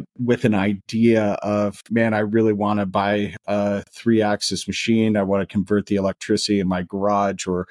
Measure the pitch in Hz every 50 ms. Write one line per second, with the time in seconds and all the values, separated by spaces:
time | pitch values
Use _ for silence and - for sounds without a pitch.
0 | - _ _ - 123 120 120 - - 113 107 98 95 104 104 98 - - 113 110
1 | 113 117 113 110 107 101 98 - - 104 104 104 104 101 95 - - - 107 117
2 | 117 113 110 104 107 101 107 113 110 110 104 101 101 101 104 104 101 92 92 104
3 | 98 101 104 104 104 95 85 - - - 104 104 101 101 101 98 92 _ - -
4 | - 117 113 110 104 104 104 101 - - 98 87 - - 95 - - 117 113 113
5 | 110 110 107 104 98 95 101 98 95 - - 104 92 - 104 101 95 - 104 98
6 | 95 98 92 - - - 107 98 - - 104 101 95 92 92 90 90 - - 98
7 | 98 104 104 101 101 98 95 90 - 95 90 90 90 _